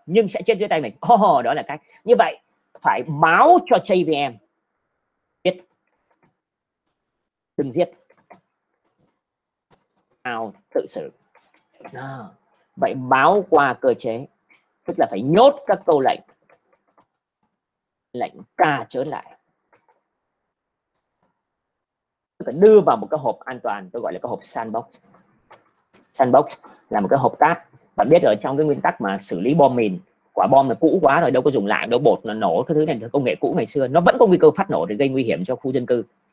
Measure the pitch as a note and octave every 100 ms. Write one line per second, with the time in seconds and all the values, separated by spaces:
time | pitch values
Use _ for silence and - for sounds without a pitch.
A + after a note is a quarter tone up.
0 | - G3+ G#3 G#3+ F#3+ G3+ G3+ E3 A#2 -
1 | - A#3 G3+ C#3 A#2 D3 - D3 _ _
2 | G3+ B3+ E3 - _ _ _ _ - G2+
3 | D#3+ D3 D#3+ F3+ D4 F4+ F4+ A#3 F#3+ F#3
4 | D#3+ C#3+ C#3 A#2 _ _ _ _ _ _
5 | _ _ _ _ F#3 F3+ _ _ _ _
6 | _ _ _ _ _ _ _ _ _ _
7 | _ _ _ _ _ - C#3+ C#3 F3 -
8 | _ _ _ - _ _ _ _ _ _
9 | _ _ _ _ _ _ _ _ _ _
10 | _ _ B2+ A2+ A2 - _ F#2 - F#2
11 | C#2+ - _ _ _ _ _ _ - C3
12 | C3+ C3 G2 _ _ _ _ - C3 C3+
13 | B2+ C3 D#3 G3+ F#3 D3+ C#3 A#2 C3 A2+
14 | A#2+ A2+ C#3+ _ _ _ _ _ - -
15 | - G2 C3 F#3 C#4 C#4+ - F#3+ - D3
16 | B2 - _ _ _ _ _ _ _ _
17 | _ _ _ _ _ _ _ _ _ _
18 | _ B2 G2+ - - - E3 C#3 - B2
19 | D3+ A#2 - _ _ _ _ _ _ _
20 | _ _ _ _ _ _ _ _ _ _
21 | _ _ _ _ _ _ _ _ _ _
22 | _ _ _ _ - C#3+ G#3+ G#3+ D#3 A2+
23 | G#2+ D3+ B2+ - - B2 A#2+ G3+ F3+ A#2+
24 | G2 F2 A#2+ G2+ - A#2+ A2+ A2 - _
25 | _ _ _ _ _ - _ _ _ _
26 | _ - B2+ C3 - - - - _ G#2+
27 | F#2+ C#3 A#2 - D3+ E3+ - _ _ -
28 | A#2+ E3+ C#3+ - C3+ C#3 D#3 C3+ D#3+ -
29 | G2 G2 - F2+ A#2 D#3 C3+ B2 G#2+ F2
30 | - _ _ - G2+ C3+ C3+ A#2 D#3 F3+
31 | D3 C#3+ - B2+ D3 C3 G2+ G2+ A2 A#2+
32 | B2+ F#2 A2+ A2 G2 G#2+ B2+ D3+ D#3 A#2+
33 | A2+ C#3+ B2 - C3+ F3 A2+ C#3+ B2+ D#3
34 | F3 B3 A3 F3+ D#3 D3+ - F2+ F2 G#2+
35 | C#3 C3 A#2 E2 F#2 B2+ C3+ B2+ B2 A#2+
36 | A2 _ _